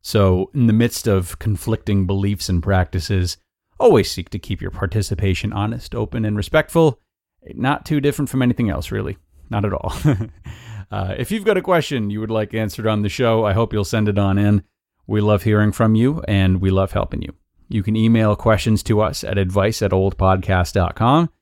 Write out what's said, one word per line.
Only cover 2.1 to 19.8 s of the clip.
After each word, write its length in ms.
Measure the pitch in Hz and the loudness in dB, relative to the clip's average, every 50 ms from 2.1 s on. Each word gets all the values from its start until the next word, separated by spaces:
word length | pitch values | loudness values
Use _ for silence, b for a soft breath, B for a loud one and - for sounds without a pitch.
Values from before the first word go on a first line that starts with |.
| 98 98 98 101 101 95 - - | -2 -2 0 -2 -2 -2 -2 -2
and 140 | 95 87 | -2 -2
practices, 760 | 82 - 98 92 90 - - 92 80 - 101 95 90 85 - _ _ _ _ _ _ _ _ - | 0 2 2 2 0 0 -2 -6 -4 -2 0 0 0 -2 -4 _ _ _ _ _ _ _ _ 2
always 300 | - 240 190 117 95 - | 4 6 6 6 4 2
seek 200 | - - 87 - | -4 -10 -10 -10
to 100 | - 104 | -10 -12
keep 220 | - - 104 - | -8 -8 -8 -6
your 100 | - 90 | -6 -10
participation 800 | - - - 87 - 110 98 - 101 85 - 98 92 - - 104 | -6 -6 -6 -4 -2 -2 -2 -2 -4 -2 0 0 0 0 -2 -6
honest, 420 | - 101 101 107 117 120 - - - | -4 -4 -4 -4 -6 -8 -12 -10 -6
open, 320 | 117 110 - - 117 110 | -6 -6 -6 -4 -4 -2
and 120 | 107 104 104 | -2 -2 -4
respectful. 640 | 98 - - 156 151 - - 165 165 156 123 _ _ _ _ _ _ _ _ _ _ - - | -4 0 0 0 0 2 2 4 4 4 2 _ _ _ _ _ _ _ _ _ _ -18 -10
Not 320 | - 120 127 147 - - | -4 -2 -2 -2 -2 -4
too 140 | - 156 147 | -4 -4 0
different 300 | 135 147 143 - 147 127 | 0 0 0 0 -6 -4
from 120 | - 131 | -2 0
anything 280 | 127 123 120 - 120 107 | 0 0 2 0 -2 -2
else, 220 | 87 - 82 - | -2 -4 -6 -6
really. 260 | - 104 98 69 - _ _ _ _ - - - | -6 -6 -6 -6 -8 _ _ _ _ -20 -14 -6
Not 160 | 113 104 101 | -4 -2 -2
at 80 | 104 92 | -2 -4
all. 200 | - - - - - - | -4 -6 -6 -8 -2 0
<laughs> 260 | 151 135 95 110 - - - B B B B B 113 110 104 95 B | 0 0 0 -4 -8 -12 -20 B B B B B -18 -16 -16 -14 B
Uh, 240 | 104 101 98 95 98 - | -6 -6 -6 -6 -4 -6
if 140 | 120 - | -6 -6
you've 120 | 208 220 196 | -6 -4 0
got 140 | 214 208 185 | 0 0 0
a 60 | - | 2
question 480 | - 185 170 147 - 147 123 107 101 | 2 2 2 2 0 -4 -4 -4 -4
you 80 | 101 107 | -4 -6
would 100 | 110 110 | -4 -2
like 240 | 110 110 107 104 - | -2 -2 -2 -2 -2
answered 320 | 113 110 104 - - 110 | -4 -4 -4 -4 -4 -2
on 160 | 110 107 107 | 0 0 0
the 80 | 104 101 | -2 -2
show, 340 | - - 127 117 113 110 110 | -2 0 0 2 2 2 2
I 100 | 104 95 | 2 2
hope 200 | 110 117 107 - | 0 0 0 0
you'll 100 | 107 101 | -4 -2
send 240 | - - 113 107 104 | 0 0 0 0 2
it 120 | 101 101 | 2 2
on 180 | 101 98 95 98 | 2 2 2 2
in. 260 | 101 104 104 101 - _ _ _ _ _ _ _ _ - | 4 4 2 2 0 _ _ _ _ _ _ _ _ -4
We 120 | 104 107 | -2 0
love 220 | 101 104 104 98 | 2 2 2 2
hearing 300 | - 113 107 104 104 104 | 2 2 2 4 4 2
from 240 | 101 - 113 110 110 | 2 2 2 2 4
you, 260 | 110 117 131 147 160 - - | 4 2 2 0 -2 -4 -2
and 340 | 101 98 95 95 92 95 | 0 2 2 2 2 2
we 80 | 92 95 | 2 2
love 220 | 95 95 95 95 | 2 2 0 0
helping 320 | - 101 95 - - - - | -2 -4 -4 -4 -6 -10 -10
you. 100 | - - _ _ _ _ _ _ _ | -10 -14 _ _ _ _ _ _ _
You 140 | - 110 | -6 -4
can 140 | 95 101 110 | -2 -2 0
email 400 | 110 110 113 113 113 110 107 104 | 2 4 4 4 4 4 2 2
questions 480 | - - 113 110 101 - 117 110 101 - | 2 2 2 2 2 2 0 0 0 2
to 180 | - 113 104 | 0 2 2
us 220 | 107 87 - - - | 2 0 -2 -6 -8
at 160 | - - 101 | -4 -2 -2
advice 420 | 98 92 90 101 95 107 110 - | -2 0 0 0 0 0 0 0